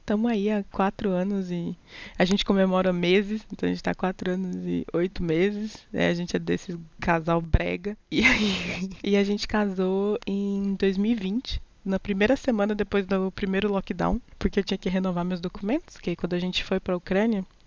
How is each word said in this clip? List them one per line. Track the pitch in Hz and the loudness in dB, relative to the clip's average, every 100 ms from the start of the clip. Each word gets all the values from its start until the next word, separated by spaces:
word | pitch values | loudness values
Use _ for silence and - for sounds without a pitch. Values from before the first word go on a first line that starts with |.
tamo | - 208 233 | -2 0 2
aí | 214 208 | 2 2
há | 208 | 0
quatro | 196 - 196 - 208 | -2 0 -2 0 -2
anos | 180 190 196 180 | 0 0 -2 -2
e | 175 170 175 - - - - | -4 -4 -8 -14 -18 -12 0
a | |
gente | 180 196 | 2 2
comemora | - 196 190 185 185 | 2 4 4 4 2
meses, | 175 175 190 202 214 - | 2 4 4 2 -6 -6
então | - 180 | -4 -2
a | |
gente | 180 | 0
tá | 180 | -2
quatro | 180 185 190 185 | -2 -2 -2 -4
anos | 185 180 180 | -2 -4 -4
e | 180 175 - | -2 -4 -2
oito | 165 185 185 | 0 0 -2
meses, | 175 160 196 208 214 - - | 0 2 2 0 -6 -10 -8
é, | 196 175 | 0 2
a | |
gente | 175 175 175 | 0 -2 -4
é | |
desse | 170 175 - 170 165 - | -2 -2 -4 -12 -12 -6
casal | - 165 160 170 | 0 0 2 0
brega. | 165 175 175 180 202 214 - | 2 0 2 -2 -6 -8 -2
E | 156 | 2
aí, | 247 214 214 180 175 175 190 180 | 4 4 0 0 -4 -6 -8 -6
<laughs> | |
e | 202 202 | 2 2
a | |
gente | 202 208 - | 2 0 0
casou | 214 208 185 185 190 202 208 - | 0 0 0 0 2 0 -2 -2
em | 196 202 196 196 | -2 0 0 -2
dois | 190 196 190 | 2 2 2
mil | 214 | 2
e | |
vinte, | 233 190 233 - - - _ | 2 0 -4 -2 -6 -6 _
na | 190 190 | -4 -2
primeira | - 196 214 277 | 0 2 4 2
semana | - 214 208 | 2 2 0
depois | 208 202 202 185 | 0 0 0 0
do | 190 190 | 0 0
primeiro | - 196 190 208 | -2 -2 0 0
lockdown, | 196 - 175 170 220 - - | -2 -4 -2 0 0 -4 -2
porque | 190 202 | 0 0
eu | |
tinha | 196 190 | 0 -2
que | 185 | 0
renovar | 185 190 175 | 0 0 0
meus | 175 180 | -2 -2
documentos, | 175 - 196 302 - - | -6 -6 -2 -2 -4 -8
que | - 170 | -6 -4
quando | 170 | -2
a | 175 | -2
gente | 180 - | -2 -2
foi | - 190 | -2 -2
pra | - 180 | 0 -4
Ucrânia, | - 190 233 202 185 - | 0 2 2 0 -4 -14